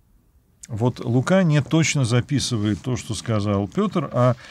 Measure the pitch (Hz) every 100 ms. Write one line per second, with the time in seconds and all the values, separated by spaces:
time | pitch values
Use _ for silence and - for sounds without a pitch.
0 | _ _ _ _ _ _ - 107 123 -
1 | 135 120 127 185 175 147 127 160 160 147
2 | 120 123 - 139 - 120 104 104 - 123
3 | - 107 - 110 101 98 98 127 208 185
4 | 139 123 127 123 -